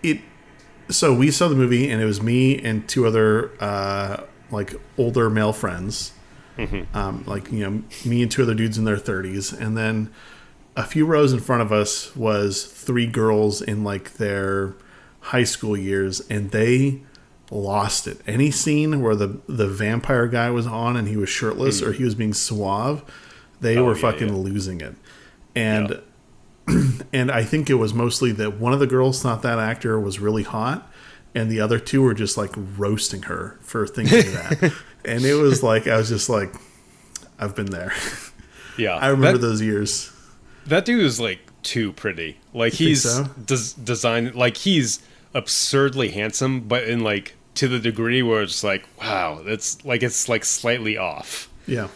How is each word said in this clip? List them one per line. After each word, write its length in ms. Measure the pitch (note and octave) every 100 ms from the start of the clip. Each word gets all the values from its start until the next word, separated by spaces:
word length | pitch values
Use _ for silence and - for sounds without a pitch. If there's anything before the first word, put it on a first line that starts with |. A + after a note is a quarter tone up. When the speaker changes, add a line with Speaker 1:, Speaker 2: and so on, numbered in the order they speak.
Speaker 1:
it, 180 | E3 D3+ - - - - - - -
so 260 | - D#3+
we 160 | B2 C#3
saw 180 | C#3 F3
the 60 |
movie, 360 | C#3 B2+ A#2+ C#3
and 100 | A2+
it 40 |
was 180 | A2 G2+
me 360 | A2 B2 C3 C#3
and 280 | A2+ A2 -
two 180 | - A#2
other, 440 | A2+ A2 G#2+ - -
uh, 640 | G#2 G2+ G2 G2 G2 G2+ - - -
like, 240 | G#2+ G2+ - - -
older 300 | A#2+ A#2+ A2+
male 220 | G#2+ G#2+
friends. 600 | G#2+ G2+ F2 F#2+ - - - - - - -
Speaker 2:
Mm-hmm. 380 | G#2 G2+ F2 G#2
Speaker 1:
Um, 260 | G2 - -
like, 240 | G2+ G2+
you 160 | A2 G2
know, 140 | G#2 A2 -
me 180 | A#2+ A#2+
and 80 | A#2+
two 120 | -
other 120 | A#2+
dudes 240 | A2 A2+ A2
in 60 |
their 120 | A2 G#2
thirties, 560 | - F#2+ F#2 F#2+ G2
and 240 | - A2 A2
then 340 | A2 A2 G#2+ - - - - - -
a 100 | -
few 200 | B2 D#3 D#3
rows 260 | D#3 C#3+
in 60 | B2+
front 220 | G#2+ A#2+
of 80 | A2
us 420 | G#2+ G#2 - - C3
was 480 | A2+ G#2 G2+ F#2
three 420 | - - - B2 A#2
girls 540 | A2+ A2 G#2+ G#2+ G2+
in, 220 | - G#2
like, 300 | G#2 G2 -
their 600 | - G#2 G2+ G2 G2 F#2+ F#2 - - - _
high 240 | - B2+
school 320 | A#2+ - A2 G2+
years, 440 | F#2+ G2 F#2+ F#2 -
and 220 | G#2+ G2+
they 480 | A2 A2+ B2+ C#3 C3+ - - _ - -
lost 560 | G#2 G2 G#2 G2+ - -
it. 140 | - -
Any 240 | A2 D3
scene 520 | C3+ - D3 D3+ D3
where 120 | A#2
the, 260 | G#2+ G2+ A#2+ -
the 180 | B2 G2+
vampire 580 | F#2+ G#2+ A#2 - B2+ A#2
guy 220 | A#2+ A#2+
was 160 | A#2+ A#2
on 300 | A2+ A#2+ A#2+
and 120 | G#2
he 80 | G#2+
was 120 | F#2+
shirtless 520 | - A2+ A2 C3+ -
Speaker 2:
Mm. 60 | -
Speaker 1:
or 60 |
he 120 | -
was 100 | B2+
being 180 | G#2+ A2
suave, 680 | G#2 - G#2+ G2 G2 B2 D3 - - - - - -
they 160 | A#2 A#2
Speaker 2:
Oh, 80 |
Speaker 1:
were 100 | B2
Speaker 2:
yeah, 60 | A2
Speaker 1:
fucking 260 | A#2+ D#2 A2
Speaker 2:
yeah. 60 |
Speaker 1:
losing 460 | G2+ F#2+ G2+ F#2+ F2+
it. 140 | C#2+ - - - - _ -
And, 460 | - A2 G#2+ G#2 - - _ _ - - _ -
Speaker 2:
Yeah. 120 | F3 C#3 A#2+
Speaker 1:
<clears throat> 80 | -
and 180 | C3+ B2+
I 140 | A#2+
think 240 | A2+ D#3 C#3+
it 40 |
was 180 | C3 A2
mostly 380 | A2+ A#2+ - B2
that 260 | G#2 G#2+ G#2
one 140 | A#2
of 80 | C#3
the 60 | C#3
girls 340 | B2+ C3 C3
thought 200 | B2+ A2+
that 160 | B2 A#2
actor 420 | A2 A#2 A#2+ A2
was 180 | G2+ F#2+
really 220 | G#2 A2
hot, 480 | G2+ A2+ A#2 D3+ - - - - -
and 160 | - A2
the 100 | A2
other 180 | G#2+ A#2
two 240 | - C3+
were 120 | C3
just, 220 | G#2 G#2 -
like, 140 | G2+ - G2 G2
roasting 460 | G2+ G#2+ - G2
her 360 | F2 F2 F2 -
for 260 | - - G#3
thinking 460 | - G#3+ A#3 A#2+
that. 400 | - - D3+ F3+ -
Speaker 2:
<laughs> 40 | - -
Speaker 1:
And 200 | - A#2
it 100 | C3
was 280 | D3 D3 B2+
like, 240 | A#2 A2 A2
I 120 | A2+
was 100 | A2
just 200 | A2+ -
like, 240 | A2+ F#2+ - - - - - - - - -
"I've 160 | G#2
been 120 | F#2+ G2+
there." 220 | F2+ F#2 - - - - - - - - -
Speaker 2:
Yeah. 200 | G#2+ E2+
Speaker 1:
I 100 | C3+
remember 320 | C#3 C#3 D#3
Speaker 2:
That 80 | A#2+
Speaker 1:
those 160 | A2
years. 480 | A2 G#2 G#2 - - - - - - - -
Speaker 2:
That 180 | D#3+
dude 160 | A#3 A#3+
is, 160 | E3 A2+
like, 180 | A#2 F#2 - -
too 300 | - B2 G#2
pretty. 460 | E2+ G#2+ E2+ E2 D2 _
Like, 200 | A#2 A#2 -
Speaker 1:
You 60 | D#3+
think 20 |
Speaker 2:
he's 140 | C#3+
Speaker 1:
so? 200 | B2 B2 C#3 -
Speaker 2:
des-, 400 | A2 C3 A2 -
designed, 500 | A#2 A#2 A#2+ A#2 A#2+
like, 220 | A#2+ B2 A#2+
he's 420 | G3 F3+ A#2 - - - _
absurdly 760 | B2+ - - - C#3 C#3 C3 A2+
handsome, 540 | F2 A2 - C3+ C3
but 260 | A2 A#2+ A2+
in, 160 | A#2+
like, 320 | A2 G2+ - - _
to 140 | - C3+
the 100 | B2
degree 420 | A2+ A2 A2+ B2+
where 220 | A#2+ A2
it's 220 | G2+ -
like, 200 | G#2 G2 - -
wow, 440 | A#2 G2+ E2+ D#2 E2+
that's, 380 | A2 - -
like, 180 | C#3 A#2+
it's, 260 | A#2+ - -
like, 160 | A2+
slightly 520 | - - A#2+ A#2+ A2 G#2+
off. 500 | F#2 D2 - - - - -
Speaker 1:
Yeah. 180 | B2 G2